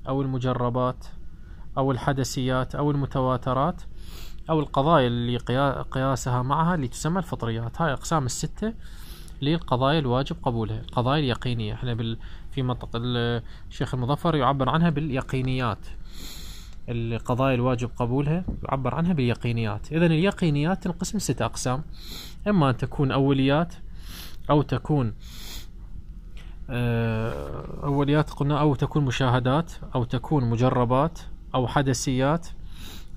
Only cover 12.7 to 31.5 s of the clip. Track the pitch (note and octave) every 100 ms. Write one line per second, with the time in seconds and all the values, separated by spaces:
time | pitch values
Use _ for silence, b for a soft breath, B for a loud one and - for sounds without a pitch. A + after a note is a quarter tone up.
12.7 | B2 - A#2 B2 A#2+ A#2+ A#2+ - B B
13.7 | - C#3 B2+ B2 D3 E3+ D#3 B2+ C#3 B2+
14.7 | D#3 E3+ C#3+ D#3 B2+ B2+ C3 B2+ C3 B2
15.7 | G2 - - B B B B B B B
16.7 | B - A#2 A2+ A2+ - A#2+ C3+ B2+ B2
17.7 | B2 A#2+ - A#2+ B2+ D3 E3 F#3 - -
18.7 | C#3 B2+ C3 E3+ E3 B2 A2+ B2 A#2 A2+
19.7 | G#2 - D#3 E3+ D#3 F#3+ G3 E3+ C#3+ D#3
20.7 | F#3+ F3+ E3 F3+ G#3+ - C3+ A2+ - C3
21.7 | B2+ - B B B B B G#3 G3+ C#3
22.7 | A#2+ B2+ - C3+ C3 C#3 C#3 C3 C#3+ E3+
23.7 | - - B B B B B - D3 C3+
24.7 | B2 - D3 A#2 - B B B B B
25.7 | - - - - - - B B B -
26.7 | A#2+ A#2+ A#2 A2+ A2 A2+ C#3+ - - C#3
27.7 | - D3 C#3 C#3 D3+ D3 - C#3+ D3 D3+
28.7 | C3+ C#3 D3+ C#3 A#2 C3 B2 B2 C#3 E3+
29.7 | - - C3 A#2 B2+ - D3 A#2+ A2+ B2+
30.7 | B2+ A#2 B2+ D#3 - - - -